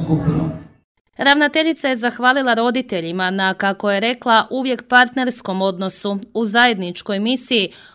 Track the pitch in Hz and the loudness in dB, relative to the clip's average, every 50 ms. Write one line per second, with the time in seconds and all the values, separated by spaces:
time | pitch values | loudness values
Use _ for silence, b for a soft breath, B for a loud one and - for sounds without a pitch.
0 | - - 156 147 - - - - - - - - - - _ _ _ _ _ _ | 0 -2 -2 0 0 -2 -2 0 -4 -4 -6 -10 -16 -20 _ _ _ _ _ _
1 | _ _ _ - 240 277 285 294 294 294 - 311 320 320 320 - - 269 262 226 | _ _ _ 0 2 4 4 4 2 2 2 0 0 0 -2 0 -2 -2 -2 0
2 | 226 240 240 - 240 254 262 285 269 254 233 226 226 247 226 262 254 - 202 175 | -2 -4 -2 2 2 2 2 2 2 2 2 2 2 0 0 -2 -4 -2 -4 -4
3 | 165 165 170 190 185 185 190 196 190 190 185 - 202 196 196 - - 202 202 196 | -4 -4 -4 -2 -2 -2 0 0 0 -2 -2 0 -2 -2 -2 0 -2 0 0 0
4 | 214 233 254 247 - 247 226 220 - - - 262 254 269 247 233 - _ 247 247 | 0 -2 -2 -2 0 2 4 4 2 0 -4 -4 -2 -2 -4 -4 -2 _ 4 4
5 | 247 247 247 262 254 240 247 - - - 185 190 190 196 190 180 190 190 185 - | 4 4 0 -4 -4 -4 -4 -6 -6 -6 -4 0 0 -2 -2 -2 -6 -6 -6 -6
6 | - 202 202 196 190 - _ 220 233 208 196 240 240 247 226 190 185 175 175 - | -4 -4 -6 -6 -8 -8 _ -4 -4 0 2 4 4 4 2 0 -4 -8 -8 -8
7 | - - 202 196 208 233 262 254 254 - 254 220 190 165 B B B B | -6 -4 -4 -2 0 -2 -2 -2 -2 0 0 0 0 -2 B B B B